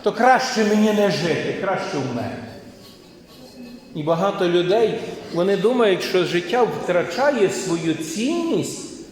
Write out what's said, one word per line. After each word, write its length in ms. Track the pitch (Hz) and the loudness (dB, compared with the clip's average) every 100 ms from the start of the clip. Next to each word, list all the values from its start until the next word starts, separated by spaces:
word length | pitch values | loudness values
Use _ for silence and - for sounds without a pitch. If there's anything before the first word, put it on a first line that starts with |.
то 80 | 208 | -2
краще 540 | 180 247 254 - 220 208 | 2 4 4 2 0 2
мені 280 | 214 214 | 4 4
не 180 | 208 202 | 4 2
жити, 440 | 147 170 131 127 - | 2 0 -2 -2 -4
краще 360 | 190 185 - 151 | -2 -2 -2 -4
вмерти». 440 | 127 120 104 - 104 - - - - - - - - - 254 - 240 - - - | -4 -4 -6 -8 -12 -16 -20 -20 -20 -20 -20 -20 -20 -20 -20 -18 -18 -18 -14 -8
І 80 | |
багато 440 | 151 165 196 202 180 | -2 0 0 0 2
людей, 460 | 175 175 208 220 - - - - | 2 2 2 2 0 -6 -12 -6
вони 240 | 165 180 196 | -2 0 2
думають, 460 | 196 247 220 175 | 2 4 2 2
що 200 | - 185 | 0 0
життя 400 | 160 170 175 240 | 2 -2 0 0
втрачає 880 | 220 - - 175 160 - 285 254 190 | 0 0 -2 0 0 0 0 2 0
свою 440 | - 160 165 165 | 0 -4 -2 -2
цінність 920 | 151 156 202 247 339 330 208 143 - - - - | -4 -4 -4 -2 0 0 -2 -2 -8 -12 -14 -16